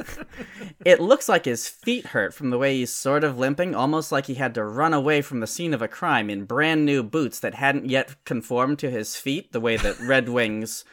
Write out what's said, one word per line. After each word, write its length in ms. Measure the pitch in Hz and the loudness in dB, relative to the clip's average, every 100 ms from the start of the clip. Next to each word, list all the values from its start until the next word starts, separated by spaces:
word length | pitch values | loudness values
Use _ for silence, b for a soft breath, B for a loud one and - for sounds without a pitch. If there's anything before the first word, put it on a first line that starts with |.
| - - - B B B 202 - | -14 -14 -14 B B B -16 0
it 160 | 180 175 | 6 6
looks 280 | 185 269 - | 6 4 4
like 160 | 208 131 | 2 2
his 200 | 117 - | -4 -6
feet 380 | - 226 240 - | -6 -4 -4 -2
hurt 280 | 120 98 | -2 -2
from 160 | - 135 | -4 -2
the 80 | 123 | 0
way 180 | 139 135 | 2 0
he's 160 | 120 | -2
sort 320 | - 135 147 | -4 0 2
of 140 | 151 123 | 0 0
limping, 360 | 131 147 180 | 0 0 -2
almost 380 | 110 139 156 151 | 0 0 0 0
like 140 | 139 139 | -2 -2
he 80 | |
had 200 | 131 127 | -2 -2
to 100 | 113 | -2
run 280 | 107 117 165 | -4 0 2
away 300 | 147 139 147 | 2 4 2
from 180 | 143 127 | 0 -4
the 60 | 110 | -4
scene 260 | - 170 | -4 -2
of 60 | 131 | -2
a 60 | 113 | -2
crime 400 | - 170 127 104 | -4 0 0 0
in 140 | 101 | -4
brand 400 | 98 127 156 156 | -2 0 2 4
new 180 | 147 139 | 4 2
boots 380 | 107 160 123 - | 0 -2 -2 -4
that 140 | 110 | -6
hadn't 340 | 110 139 139 131 | 0 0 0 0
yet 260 | 131 - - | 0 -2 -8
conformed 540 | - 123 - 123 131 147 | -8 -6 -2 0 0 0
to 120 | 139 | -2
his 260 | 120 107 - | -4 -6 -6
feet, 360 | 135 139 - | -4 -4 -4
the 80 | 120 | -2
way 160 | 117 110 | 0 2
that 220 | 104 95 | 0 -2
Red 280 | 120 131 120 | 2 2 4
<laughs> 80 | 120 | 2
Wing's 480 | 113 107 110 - B | 2 0 -6 -10 B